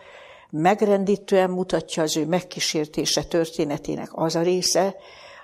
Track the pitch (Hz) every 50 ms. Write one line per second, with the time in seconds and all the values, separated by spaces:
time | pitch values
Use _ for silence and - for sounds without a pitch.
0 | - - - - - - - - - _ - 151 160 180 214 208 220 202 202 196
1 | 196 190 208 196 - - 202 190 185 185 185 180 185 185 180 165 160 - - 170
2 | 160 151 - 160 151 156 175 180 175 - - 160 - - - 160 151 - - 170
3 | 143 - - - 151 - - 170 165 160 - - 156 147 147 151 - - 151 -
4 | - - - - 160 165 160 165 170 180 180 180 180 - - 170 190 196 190 -
5 | - - - - - - - -